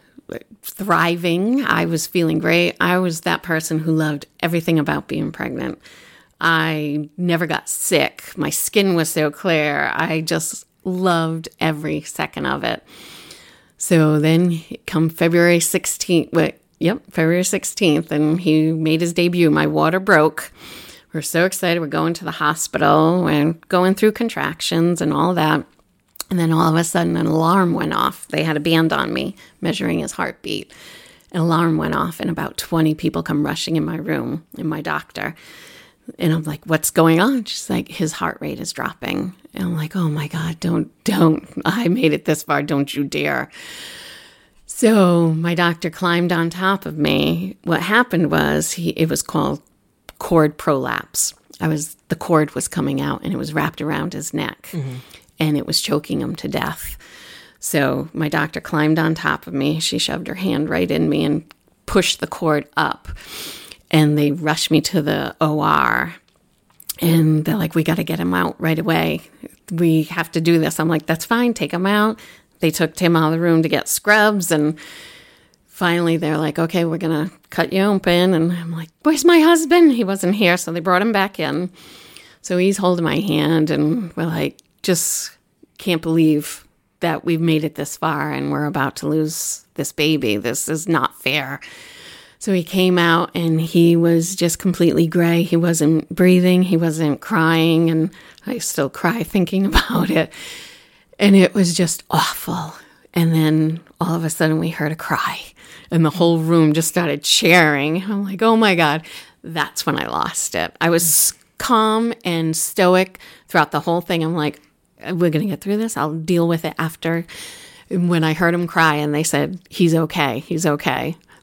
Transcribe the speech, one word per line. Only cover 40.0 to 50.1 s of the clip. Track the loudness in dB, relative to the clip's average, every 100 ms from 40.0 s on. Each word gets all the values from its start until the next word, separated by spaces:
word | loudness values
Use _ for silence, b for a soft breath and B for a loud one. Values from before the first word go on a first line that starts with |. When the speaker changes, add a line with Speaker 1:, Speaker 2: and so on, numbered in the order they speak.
| -2
Speaker 1:
my | -2 -4
God, | -6 -6 -6
don't, | -2 -2 -4 -6
don't. | -2 2 4 2 -4 -8 -4
I | -2 0
made | 2 2
it | 0 -2
this | -4
far. | -2 -4
Don't | -2 -2 -2 -4
you |
dare." | -4 -4 -4 -4 -6 B B B B B B B B B B B -16
So | 0 4 4 4 4 2
my | 2 -2 0
doctor | 0 0 -6
climbed | -4 -2 0 0
on | 0 -2
top | -2 -2 -2 -4
of | -2
me. | 0 0 0 -2 -6 -8
What | -4 -2
happened | 0 0 2 0 0
was | 2 0 0 -2
he, | -4 -6
it | -2 -2
was | -2
called | -4 -4 -2 -4 -12 _ _ _ -20